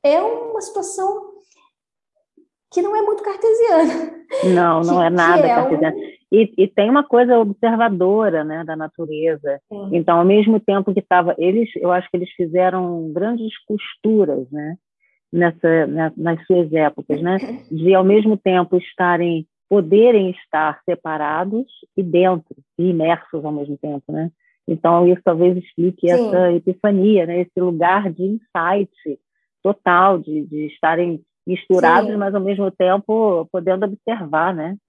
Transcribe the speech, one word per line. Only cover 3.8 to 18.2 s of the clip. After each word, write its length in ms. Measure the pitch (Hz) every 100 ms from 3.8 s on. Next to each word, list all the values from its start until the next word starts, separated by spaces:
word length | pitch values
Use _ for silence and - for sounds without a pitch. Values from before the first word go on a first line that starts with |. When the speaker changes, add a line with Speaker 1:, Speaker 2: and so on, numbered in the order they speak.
| 294 - - - - - 185
Speaker 2:
Não, 260 | 175 170 165
não 160 | 170 180
Speaker 1:
Que, 60 | 170
Speaker 2:
é 40 |
nada 320 | 175 170 349
Speaker 1:
que 60 | 254
é 40 |
um 40 | 233
Speaker 2:
cartesiano. 340 | 254 - 311 - - - _
E, 220 | 208 220 -
e 100 | 190
tem 220 | - 208
uma 120 | 285
coisa 360 | 285 240 247 240
observadora, 1040 | 214 196 233 226 233 185 180 208 214 160
né, 180 | 151 160
da 140 | 160 160
natureza. 840 | 156 - 160 151 165 151 147 139 _
Speaker 1:
Sim. 160 | 202 202
Speaker 2:
Então, 260 | 175 165 170
ao 60 |
mesmo 360 | 180 208 208 220
tempo 320 | - 196 196
que 80 | 185
tava, 340 | - 180 170 -
eles, 320 | 175 208 226 -
eu 140 | 175
acho 180 | 180 180
que 60 | 180
eles 140 | 185
fizeram 800 | - 170 175 185 185 180 170 160
grandes 400 | 156 208 240 220 - _
costuras, 800 | 214 - - 220 220 170 135 131
né, 260 | 147 156 180 _ _ _ _ _
nessa, 540 | 170 170 165 170 165 147
na, 260 | 151 160
nas 320 | - 165 165 -
suas 240 | 180 160
épocas, 500 | 160 151 147 - 147
né, 140 | 170 190
Speaker 1:
<laughs> 340 | 262 240 _
Speaker 2:
de 220 | 160 170
ao 100 | 190
mesmo 320 | 190 208